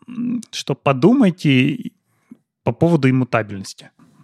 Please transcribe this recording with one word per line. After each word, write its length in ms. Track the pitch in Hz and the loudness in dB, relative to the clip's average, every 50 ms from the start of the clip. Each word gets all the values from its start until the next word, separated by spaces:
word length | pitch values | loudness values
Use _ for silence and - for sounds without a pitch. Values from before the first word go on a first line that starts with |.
| _ | _
м, 360 | - 247 233 240 247 240 240 220 - - | -16 -12 -8 -6 -6 -6 -6 -8 -10 -14
что 220 | - - - 147 | -12 -8 -8 -8
подумайте 1160 | - _ 147 139 127 135 180 247 294 247 190 165 - - 151 135 127 127 143 - - - - - _ _ _ _ _ _ _ - - _ _ _ _ _ | -2 _ 0 0 4 4 4 4 4 4 2 0 0 0 2 2 2 2 0 -2 -4 -8 -12 -14 _ _ _ _ _ _ _ -20 -20 _ _ _ _ _
по 80 | - 123 | -6 -2
поводу 360 | - - 170 170 160 131 131 | 0 2 2 2 2 2 2
иммутабельности. 800 | 127 131 127 - - 113 107 104 101 98 95 - - - - - _ _ _ _ _ _ | 2 0 0 -2 -2 -4 -4 -4 -8 -12 -12 -14 -18 -20 -20 -20 _ _ _ _ _ _